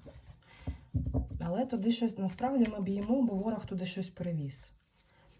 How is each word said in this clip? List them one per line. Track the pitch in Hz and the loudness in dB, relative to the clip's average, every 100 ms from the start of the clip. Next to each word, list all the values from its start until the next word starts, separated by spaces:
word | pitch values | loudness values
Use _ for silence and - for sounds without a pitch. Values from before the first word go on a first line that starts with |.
| - - - - - - - - - - 127 123 - - | -16 -18 -20 -20 -20 -12 -10 -10 -4 -2 0 0 -2 -4
Але | 165 196 262 | -2 0 0
туди | 220 220 | 2 2
щось, | 233 226 - | 2 0 0
насправді | 190 - 254 269 220 | -2 0 2 4 4
ми | 208 | 2
б'ємо, | 185 202 214 269 | 0 0 2 4
бо | 226 | 4
ворог | 190 220 214 - | 2 0 -2 -4
туди | 190 180 | -4 -4
щось | 196 185 | -4 -6
привіз. | - 175 160 139 - - - _ _ _ _ - | -6 -4 -2 -4 -8 -16 -20 _ _ _ _ -20